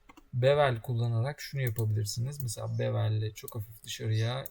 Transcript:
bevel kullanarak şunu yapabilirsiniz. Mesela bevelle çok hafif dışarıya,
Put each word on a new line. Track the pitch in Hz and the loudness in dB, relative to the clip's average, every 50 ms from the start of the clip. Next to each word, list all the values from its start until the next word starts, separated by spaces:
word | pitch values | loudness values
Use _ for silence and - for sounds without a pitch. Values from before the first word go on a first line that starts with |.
| _ - - - - _ - | _ -20 -20 -20 -20 _ -2
bevel | 123 123 135 143 151 147 135 123 113 | 4 6 6 6 8 6 4 4 2
kullanarak | - - 123 113 120 117 117 113 117 139 147 - | -2 -2 -2 0 0 2 2 2 2 0 -2 -6
şunu | - - - 135 | -10 -8 -4 -2
yapabilirsiniz. | 131 120 110 - 113 107 107 110 107 101 - 117 117 131 147 143 135 | -2 0 0 0 0 2 2 0 0 -2 -2 -4 -4 -4 -4 -6 -6
Mesela | 117 - 113 110 113 113 113 | -6 -6 -6 -6 -4 -2 -2
bevelle | 117 113 107 110 110 107 110 107 110 107 104 | 0 0 0 2 2 2 2 0 0 -2 -6
çok | - - - - | -8 -12 -10 -8
hafif | 110 101 - - - - | -8 -8 -10 -12 -16 -12
dışarıya, | - - - 120 110 110 110 110 113 123 135 135 - | -12 -10 -6 -2 0 2 2 2 0 0 -4 -6 -10